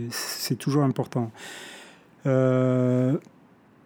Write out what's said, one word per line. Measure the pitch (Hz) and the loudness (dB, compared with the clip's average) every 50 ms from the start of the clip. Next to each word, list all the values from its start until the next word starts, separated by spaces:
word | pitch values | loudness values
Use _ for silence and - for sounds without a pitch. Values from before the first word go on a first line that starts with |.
| 117 120 | -6 -6
c'est | - - - - - - - - 131 | -6 -8 -8 -8 -8 -8 -4 -4 -4
toujours | - - 139 135 147 143 | -2 -2 0 2 2 2
important. | 131 123 - 120 - - 127 117 110 - - - - - - - - - - - - - - - _ _ _ - | 2 2 0 -4 -2 -2 -4 -4 -4 -8 -14 -16 -16 -16 -16 -16 -18 -18 -20 -20 -20 -20 -20 -20 _ _ _ 0
Euh, | 135 131 131 131 131 127 127 127 127 127 127 127 123 127 123 127 127 151 - - - - - - - - _ _ _ _ _ - | 2 2 4 4 4 4 4 2 2 2 2 2 2 2 2 2 2 0 -2 -4 -10 -20 -20 -20 -20 -20 _ _ _ _ _ -20